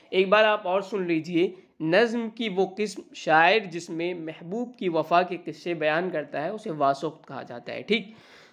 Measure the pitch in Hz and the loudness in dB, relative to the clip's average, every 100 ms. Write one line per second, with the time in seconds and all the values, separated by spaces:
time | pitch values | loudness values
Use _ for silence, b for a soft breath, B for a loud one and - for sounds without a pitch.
0 | B 185 190 208 220 208 175 190 190 208 | B 0 4 6 6 2 0 -2 -2 -4
1 | 180 165 156 165 185 B B - 156 180 | 0 -2 0 0 0 B B -6 2 4
2 | 233 233 226 226 226 185 185 190 208 - | 4 0 -6 -6 -4 0 -2 -2 -6 -6
3 | - - - 156 170 220 196 165 160 165 | -16 -8 4 6 6 4 0 -8 -8 -4
4 | 175 175 160 156 170 220 247 - 190 165 | -4 -4 -8 -12 -8 -8 -8 -4 -2 0
5 | 156 175 175 180 - 156 185 170 151 156 | 2 2 2 -2 -10 -10 -8 -2 0 2
6 | 185 165 139 139 160 214 214 156 139 139 | 0 -4 -6 -6 -6 -6 -8 0 0 2
7 | 160 156 - 131 - 120 - 117 123 220 | -4 -8 -14 -14 -14 -14 -12 -10 -2 -2
8 | 185 B B B B | -2 B B B B